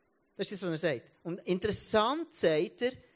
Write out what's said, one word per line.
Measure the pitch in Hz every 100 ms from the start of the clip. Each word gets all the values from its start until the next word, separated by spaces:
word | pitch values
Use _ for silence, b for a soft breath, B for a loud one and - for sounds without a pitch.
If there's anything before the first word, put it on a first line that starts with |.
| _ _ _ -
Das | 196
ist | 196
das, | 185
was | 156
er | 165
sagt. | 123 - _
Und | 175 175
interessant | - 185 214 185 - 220 220 302 330
sagt | - 180 156 196 -
er, | 247 - b